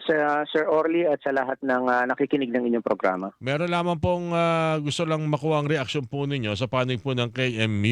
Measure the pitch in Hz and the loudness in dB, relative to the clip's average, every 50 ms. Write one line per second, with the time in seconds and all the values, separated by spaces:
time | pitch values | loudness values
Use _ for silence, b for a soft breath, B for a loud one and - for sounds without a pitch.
0 | - - 160 151 147 147 147 147 151 - - 156 156 185 156 156 156 160 165 170 | -2 0 0 2 2 2 0 0 -2 0 0 0 2 2 2 2 2 2 0 2
1 | 170 156 143 - - 143 135 135 127 127 135 - 139 131 127 127 127 127 123 123 | 2 2 0 0 -2 -2 0 0 0 -2 -4 -4 -2 0 0 2 2 2 2 2
2 | 123 127 131 - 143 - - 143 135 120 117 123 120 120 117 113 - - 107 92 | 2 0 0 0 0 0 0 0 0 0 0 0 2 2 2 0 0 -2 -2 0
3 | - 95 92 92 95 98 - _ 117 127 143 151 175 175 175 175 170 175 170 151 | 0 0 0 0 -4 -8 -10 _ -4 -4 -2 -2 0 0 0 0 0 0 0 0
4 | 190 185 175 175 175 170 170 170 170 165 165 165 160 160 156 156 147 147 - - | 0 0 0 0 -2 -2 0 0 2 2 2 2 2 0 0 0 -2 -2 -2 -2
5 | 170 160 160 156 156 151 151 143 143 160 156 147 143 147 160 143 127 - - 151 | 0 0 0 0 0 0 -2 0 0 0 0 0 2 0 0 0 -2 -2 -4 -4
6 | 127 - 143 143 143 143 143 135 113 107 104 92 131 110 131 127 127 127 127 104 | -4 -4 -4 -4 -2 -2 -2 -2 -2 -2 -2 -2 -2 -2 0 0 0 0 -2 -2
7 | - 139 131 123 120 117 113 131 131 127 117 110 110 110 107 101 101 113 | -2 -2 -2 0 -2 -2 -2 -2 -2 0 0 0 0 2 2 2 2 4